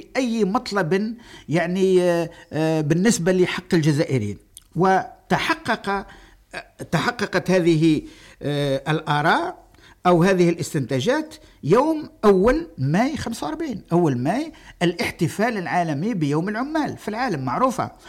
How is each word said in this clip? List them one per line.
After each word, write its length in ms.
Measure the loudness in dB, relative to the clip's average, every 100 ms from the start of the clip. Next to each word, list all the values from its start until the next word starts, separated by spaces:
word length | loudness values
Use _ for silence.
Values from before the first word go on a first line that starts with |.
| -4 -4
أي 280 | -2 0
مطلب، 680 | 0 -2 -2 -2 0 0 -2 -8 -16 -20 -4
يعني، 540 | -2 0 2 4 4
آه، 280 | 4 2 -2 -8 -10
آه، 280 | -2 0 0
بالنسبة 520 | 0 2 2 2 2
لحق 420 | 2 2 -2 0
الجزائريين. 640 | 2 2 0 0 -2 -4 -8 _ -20 _ 0
وتحقق، 1120 | 2 2 0 -12 _ -2 -2 -4 -4 -6 -4
آه، 180 | -6 -8 -20 -20 -20 _ -18 -18 -18 -4
تحققت 600 | -2 -2 -4 -4 -2 2
هذه، 520 | 2 4 4 4 2 -2 -18 -20 -10
آه، 400 | -6 -2 -2 -2 -2
الآراء 720 | -4 -2 0 2 2 -2 -8 _ _ -20 _ 2
أو 160 | 4
هذه 260 | 4 4 2
الاستنتاجات 840 | 2 -4 -4 -2 -2 0 -2 -4 -14 -20 _
يوم 440 | 2 4 4 -2 -6 0
أول 420 | 2 4 4 2 -4 -4
ماي 380 | -2 0 0 -2
خمسة 300 | -6 -6 -8
وأربعين. 360 | -6 -8 -10 -2
أول 260 | 2 2 0
ماي 340 | -2 -2 -6 -12 -20 -4
الاحتفال 760 | -2 -2 -6 -4 -4 -2 -2 -2
العالمي 560 | -2 -2 -2 -2 -4
بيوم 340 | -2 -2 -2 -2
العمال 480 | -4 -4 -4 -4 -6
في 120 | -8
العالم 360 | -6 -4 -4
معروفة، 460 | -4 0 0 -2 -8 -10